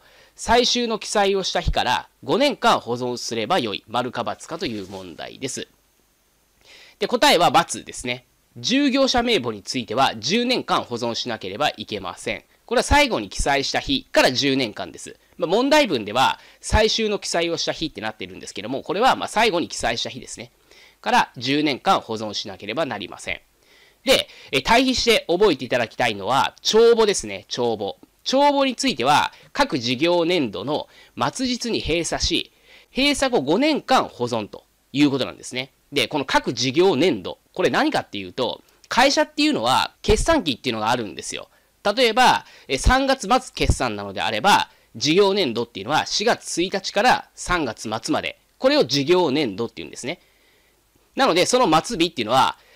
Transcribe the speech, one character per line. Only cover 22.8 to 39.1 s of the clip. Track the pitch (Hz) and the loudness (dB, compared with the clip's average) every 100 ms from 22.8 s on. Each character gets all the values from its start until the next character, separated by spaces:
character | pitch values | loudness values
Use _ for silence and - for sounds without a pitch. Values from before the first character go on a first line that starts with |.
| 147 | -6
な | 104 | -6
り | 87 | -10
ま | - | -12
せ | - | -10
ん。 | 87 _ _ _ _ _ _ 240 | -10 _ _ _ _ _ _ 0
で、 | 220 - - - | 0 0 -12 -6
え、 | 135 | -2
対 | - 240 262 | 2 2 4
比 | |
し | 247 | 2
て | 226 214 - | 2 2 2
覚 | 180 208 | 4 4
え | 139 | 2
て | 123 | -2
い | |
た | 123 | -2
だ | 113 | -2
き | - | -2
た | 120 | -2
い | |
の | 101 95 | -2 0
は、 | 131 87 - | 0 0 -4
帳 | - 214 233 | 0 6 6
簿 | 220 214 | 6 4
で | 185 | 2
す | 107 | -4
ね。 | 98 - | -10 -8
帳 | - 120 107 | -2 -2 -2
簿。 | 98 - - _ | -4 -8 -18 _
帳 | - 262 294 | -2 4 4
簿 | 277 269 | 4 0
に | - | 0
つ | 269 | -4
い | 151 | 0
て | |
は、 | 127 139 - - - | 2 2 2 -4 -8
各 | - 269 147 | -2 -2 -2
事 | 113 127 | -2 0
業 | 170 175 165 | 2 2 2
年 | 180 120 | 0 -2
度 | 95 | -6
の | 120 151 - - - - 127 | -6 -6 -6 -16 -16 -4 -4
末 | - 254 | -2 -4
日 | 247 233 | -4 -4
に | 151 | -4
閉 | 151 170 | -2 -2
鎖 | 156 143 | -2 -4
し、 | - 120 - _ _ - _ - | -2 -2 -4 _ _ -20 _ -2
閉 | 285 | 0
鎖 | 277 269 | 2 0
後 | 233 | 0
五 | 131 190 | 2 2
年 | 302 277 | 2 0
間 | - 240 104 | 2 0 0
保 | - 120 | -4 -4
存 | 113 101 | -4 -6
と | - - _ _ | -12 -20 _ _
い | 135 | 2
う | 147 | 2
こ | 131 | 2
と | 98 | -4
な | |
ん | - | -8
で | |
す | - 123 | -10 -10
ね。 | 131 _ _ | -10 _ _
で、 | 139 110 | -2 -2
こ | 151 | -2
の | - | 0
各 | 294 196 | 0 0
事 | 120 131 | -2 0
業 | 127 196 135 | 2 4 4
年 | 180 110 | 2 0
度、 | 90 - _ | -6 -14 _
こ | - | -2
れ | 165 | 0
何 | 160 302 | 0 0
か | 151 | -2
っ | - | -6
て | 101 | -10
い | |
う | 90 | -8
と、 | 110 110 - _ _ - | -4 -4 -6 _ _ -4
会 | - 277 | 2 2